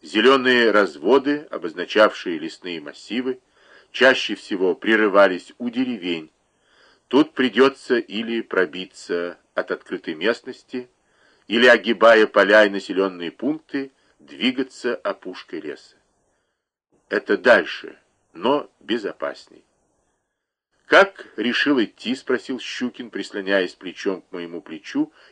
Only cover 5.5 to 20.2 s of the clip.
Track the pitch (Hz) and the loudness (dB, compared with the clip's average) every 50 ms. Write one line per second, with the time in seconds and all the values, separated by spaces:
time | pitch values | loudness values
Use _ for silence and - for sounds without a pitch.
5.5 | - _ 123 123 117 120 131 127 123 107 87 90 85 82 80 78 _ _ _ _ | -18 _ -10 -8 -4 -4 -4 -4 -6 -8 -6 -8 -8 -8 -10 -16 _ _ _ _
6.5 | _ _ _ _ _ _ _ _ _ _ _ _ - 131 156 - _ - 131 127 | _ _ _ _ _ _ _ _ _ _ _ _ 2 2 2 2 _ -2 -2 -2
7.5 | 98 110 131 135 135 - - - 131 117 - _ 87 104 113 113 117 113 110 _ | 4 4 4 4 4 -2 -4 -2 -2 -2 -2 _ -8 -10 -8 -6 -6 -6 -6 _
8.5 | - 92 92 - - 95 92 90 _ - - - 98 85 87 87 87 _ _ _ | -2 -2 -2 -2 -4 -12 -14 -14 _ -20 -12 -8 -6 -6 -6 -8 -10 _ _ _
9.5 | _ - 90 - 92 80 _ _ 95 87 - - 82 78 82 104 - - _ - | _ -8 -6 -6 -8 -10 _ _ -12 -12 -10 -10 -10 -4 -2 -4 -4 -4 _ -18
10.5 | 120 - _ _ - 127 123 123 _ _ _ _ _ _ _ _ _ _ _ _ | -18 -18 _ _ -12 -12 -12 _ _ _ _ _ _ _ _ _ _ _ _ _
11.5 | 101 117 117 123 120 113 92 110 113 95 110 113 117 113 110 101 - 104 101 95 | -2 2 6 6 6 4 4 -2 -2 4 6 6 8 6 4 4 4 2 4 6
12.5 | 104 107 107 104 98 98 95 - 95 90 95 98 92 87 87 82 - _ - 131 | 6 6 6 4 2 -4 -8 -6 -2 -2 -2 -2 -2 -6 -12 -12 -10 _ -6 -6
13.5 | 151 156 _ _ - 143 135 135 _ _ _ _ _ _ 151 139 143 - - - | -6 -6 _ _ -10 -8 -8 -10 _ _ _ _ _ _ _ _ -12 -4 -4 -4
14.5 | 127 127 135 131 - - - 123 117 - _ 101 95 - - 92 92 - - _ | -2 -4 -6 -8 -8 -8 -6 -6 -6 -4 _ -8 -8 -8 -10 -16 -16 -16 -16 _
15.5 | - 82 78 76 71 - _ _ _ _ _ _ _ _ _ _ _ _ _ _ | -14 -12 -12 -12 -14 -14 _ _ _ _ _ _ _ _ _ _ _ _ _ _
16.5 | _ _ _ _ _ _ _ _ _ _ _ _ - 104 - - 104 95 90 123 | _ _ _ _ _ _ _ _ _ _ _ _ -6 -6 -2 -2 -4 0 4 4
17.5 | 117 101 85 - - - - - - _ _ _ _ _ _ _ _ 82 90 113 | 4 4 4 0 -8 -14 -14 -18 -20 _ _ _ _ _ _ _ _ -6 -2 -2
18.5 | 139 147 - - _ _ _ - - 120 101 95 80 _ - 71 67 - - _ | -2 -2 -4 -8 _ _ _ -6 -6 -6 -4 -8 -10 _ -10 -10 -10 -12 -20 _
19.5 | _ - _ _ _ _ _ _ _ _ _ _ _ _ | _ -20 _ _ _ _ _ _ _ _ _ _ _ _